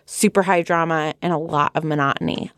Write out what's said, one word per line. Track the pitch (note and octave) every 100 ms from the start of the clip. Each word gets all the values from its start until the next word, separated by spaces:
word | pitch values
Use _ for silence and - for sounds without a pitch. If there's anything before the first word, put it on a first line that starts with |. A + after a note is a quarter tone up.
super | - - G#3+ G3
high | F3+ F3+
drama | E3+ E3+ E3 D#3+ D#3 -
and | F3
a | D#3+
lot | E3 D3+ D3 D3+
of |
monotony, | D#3+ D3 C#3 - - - -